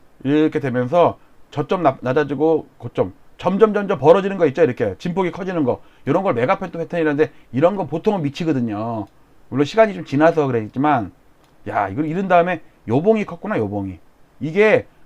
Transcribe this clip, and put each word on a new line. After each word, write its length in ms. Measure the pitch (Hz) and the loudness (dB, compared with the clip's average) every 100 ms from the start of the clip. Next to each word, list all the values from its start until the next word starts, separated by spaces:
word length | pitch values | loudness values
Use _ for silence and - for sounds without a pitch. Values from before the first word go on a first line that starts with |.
| - _ | -20 _
이렇게 360 | 131 151 156 156 | 0 2 2 0
되면서 580 | 135 120 123 175 151 - _ - - | -4 -2 0 2 2 0 _ -20 -14
저점 320 | - 135 190 | -8 -4 0
낮-, 160 | 156 - | 0 0
낮아지고 640 | 120 139 147 139 156 160 - _ | -2 0 0 0 0 0 -2 _
고점 360 | 117 - 92 - - - | -12 -4 -4 -4 -20 -6
점점, 360 | 185 190 214 | -2 2 2
점점 240 | 208 196 170 | 2 -4 0
벌어지는 400 | 143 196 196 196 | 6 6 4 0
거 80 | 220 | 0
있죠? 160 | 131 | 2
이렇게 320 | 151 123 110 92 | 0 2 -4 -4
진폭이 340 | 175 175 180 | -6 -4 -4
커지는 320 | 165 190 175 | -4 -8 -2
거. 180 | 127 101 - _ 127 | -2 -2 -8 _ -2
이런 180 | 160 | -2
걸 100 | 196 | 0
메가폰 380 | 117 - 190 185 | -2 0 -2 -4
패턴이라는데 600 | 165 160 175 156 143 151 - - | -8 -6 -2 -2 0 -2 -2 -10
이런 240 | 120 170 202 | 0 0 0
거 100 | 143 | -4
보통은 360 | 160 214 202 | -2 -2 -2
미치거든요. 840 | 143 - 160 135 117 104 113 113 101 _ _ - - | -4 -4 -2 -2 -2 -4 -6 -8 -10 _ _ -20 -8
물론 160 | 127 143 | -2 -2
시간이 280 | 220 220 | 4 2
좀 120 | 185 151 | 2 -4
지나서 420 | 135 160 160 139 | 2 4 4 0
그랬지만, 640 | 117 107 123 151 135 92 - _ _ _ _ 104 | 0 -4 -2 0 0 -2 -12 _ _ _ _ -6
야, 200 | 107 98 | -4 -4
이걸 180 | 104 156 | -4 -4
이른 220 | 170 190 | -4 2
다음에 340 | 180 175 165 - _ - | 2 2 -2 -8 _ -2
요 140 | 123 | 0
봉이 240 | 190 220 196 | 2 0 0
컸구나, 320 | 170 202 180 | -8 -6 -4
요 120 | 104 | -2
봉이. 300 | 101 98 90 - _ - _ | -4 -8 -10 -20 _ -20 _
이게 480 | 143 170 214 156 - _ | -6 2 4 4 0 _